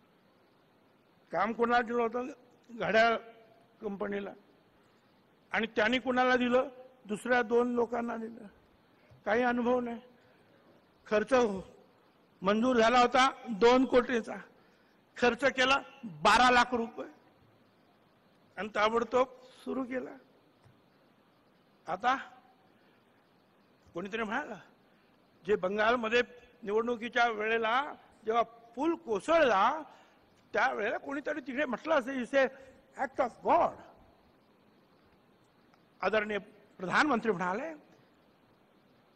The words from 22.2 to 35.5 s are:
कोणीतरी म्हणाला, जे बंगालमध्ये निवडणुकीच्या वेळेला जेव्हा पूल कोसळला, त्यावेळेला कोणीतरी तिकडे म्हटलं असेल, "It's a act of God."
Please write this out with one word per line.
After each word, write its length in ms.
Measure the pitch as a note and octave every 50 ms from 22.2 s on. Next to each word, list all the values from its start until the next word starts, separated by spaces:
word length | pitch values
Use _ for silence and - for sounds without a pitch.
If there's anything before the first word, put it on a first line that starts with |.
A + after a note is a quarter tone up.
| - - - - _ _ _ _ _ _ _ _ _ _ _ _ _ _ _ _ _ _ _ _ _ _ _ _ _ _ _ _ _ _ -
कोणीतरी 300 | E3+ F#3 G3+ G3 A3 A#3
म्हणाला, 320 | G3+ A3 C4+ D4+ C4 A3 E3+ - - _ _ _ _ _ _ _ _ _ _ _ _ _ _ -
जे 80 | D#3+ G#3+
बंगालमध्ये 680 | F#3 E3+ F#3 G3+ G#3+ G#3+ A3+ A#3+ B3+ A3+ G#3+ A3+ A#3+ B3 - - - - - _ _ -
निवडणुकीच्या 640 | G3 G#3 A3 A3+ A#3+ B3 A3 A3+ A#3+ A#3+ B3 A#3+
वेळेला 640 | A#3+ A3 G#3 G#3+ A3 A3+ A3+ A3+ A3 A#3 B3+ C#4+ D4+ C4 - - _ _ _ -
जेव्हा 160 | G#3+ A3 A#3
पूल 540 | A3 A3+ - - - - - B3 C#4+ E4 E4+
कोसळला, 840 | E4 - A#3+ A3 F#3 - - D#4+ E4 D4+ B3+ G#3 F#3+ G3+ A#3+ D4 D#4+ D4 - - - - _ _ _ _ _ _ _ _ _ -
त्यावेळेला 440 | G#3 A3+ C4+ B3+ A#3+ G3+ A3 D4+
कोणीतरी 440 | F#4 - C#4 C#4 D4+ B3+ D4+ D4+ D#4
तिकडे 240 | B3+ C#4+ A#3+ B3+ D4+
म्हटलं 300 | D4+ A#3+ - - D4+ D#4+
असेल, 280 | C#4+ A3+ B3 C#4 C4 A#3+
"It's 120 | - -
a 120 | C#4 C4+ - - - - - - - _ _ _ - B3+
act 200 | C#4 - - C4+
of 260 | A#3 - - - G3+
God." 220 | C#4+ F4 D4+ - - - - - - - _ _ _ _ _ _ _ _ _ _ _ _ _ _ _ _ _ _ _ _ _ _ _ _ _ _ _ _ _ _